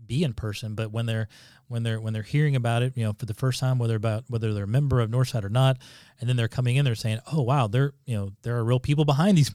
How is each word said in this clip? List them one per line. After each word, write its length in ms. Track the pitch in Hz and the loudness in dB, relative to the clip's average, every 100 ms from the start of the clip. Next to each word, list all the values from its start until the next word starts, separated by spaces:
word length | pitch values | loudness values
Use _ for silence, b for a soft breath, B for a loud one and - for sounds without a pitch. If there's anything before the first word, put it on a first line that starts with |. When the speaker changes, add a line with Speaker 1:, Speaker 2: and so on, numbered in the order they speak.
| 110 | -6
Speaker 1:
be 160 | 123 | -2
in 100 | 165 | -2
person, 440 | 107 110 107 107 107 | -2 -6 -6 -6 -6
but 160 | 113 | -6
when 140 | 110 117 | -4 -2
they're, 200 | 110 104 B B B - | -2 -4 B B B -10
when 160 | 117 | -4
they're, 160 | 117 110 | -2 -2
when 120 | 110 | -4
they're 100 | 110 | -6
hearing 320 | 107 147 151 135 | -2 0 2 2
about 260 | 120 117 | 2 2
it, 140 | 127 123 | 0 0
you 60 | |
know, 80 | 110 | -2
for 140 | 104 117 | -4 -8
the 80 | |
first 240 | 104 131 123 | -2 -2 0
time, 180 | 131 127 | 0 0
whether 160 | 117 110 | 0 0
about, 280 | 113 107 120 | 0 -2 -4
whether 240 | 117 110 | -4 -2
they're 100 | 104 | -2
a 40 | 101 | 0
member 320 | 127 143 127 | 0 2 2
of 80 | 110 | 2
Northside 320 | 123 131 120 | 0 0 -2
or 40 | 98 | -2
not, 300 | 120 135 131 B B B _ | 2 2 2 B B B _
and 80 | 120 | -2
then 80 | 123 | 0
they're 120 | 117 | 0
coming 280 | - 123 131 | 0 0 2
in, 80 | |
they're 100 | 139 | 2
saying, 240 | 110 113 110 - | 0 -2 -4 -4
"Oh, 100 | 156 | -2
wow, 240 | 117 143 110 | 2 2 2
there, 280 | 123 139 - - | 2 0 -4 -6
you 100 | 110 | -4
know, 140 | 98 101 | -6 -8
there 140 | 117 120 | -6 -2
are 80 | |
real 140 | 113 127 | 2 2
people 240 | 131 147 | 2 2
behind 320 | 151 139 190 180 | 2 4 4 6
these 120 | |
Speaker 2:
Yeah. 60 | 139 | 4